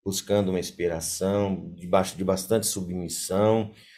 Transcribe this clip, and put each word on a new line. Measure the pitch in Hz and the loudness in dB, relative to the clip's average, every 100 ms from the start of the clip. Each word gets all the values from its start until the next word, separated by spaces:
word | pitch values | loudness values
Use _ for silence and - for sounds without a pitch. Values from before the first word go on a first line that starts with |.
buscando | - 95 - 101 95 | -6 -4 2 4 4
uma | 92 | 0
inspiração, | 85 - 85 82 82 - 95 101 101 92 85 - | -4 -2 -2 -2 -4 -2 0 2 0 -2 -6 -12
debaixo | 87 95 92 - | 0 2 2 -2
de | |
bastante | 95 95 - 113 98 | 0 0 2 0 0
submissão, | - 90 92 87 - - 92 107 113 107 - - | -4 -6 -6 -6 -6 -2 2 4 4 0 -8 -20